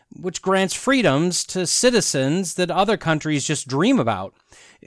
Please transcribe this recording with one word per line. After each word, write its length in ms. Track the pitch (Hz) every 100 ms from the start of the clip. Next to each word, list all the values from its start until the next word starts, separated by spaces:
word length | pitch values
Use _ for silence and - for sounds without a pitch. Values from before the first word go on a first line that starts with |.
| _ -
which 280 | 175 -
grants 320 | 190 190 190 -
freedoms 680 | - 269 190 135 175 170
to 220 | - 185 175
citizens 880 | - 254 240 - 147 131 170 180
that 160 | - 180
other 280 | 165 202 196
countries 500 | 165 156 156 147 -
just 200 | 147 127
dream 300 | 135 208 262
about. 380 | 117 98 95 _ _ - - _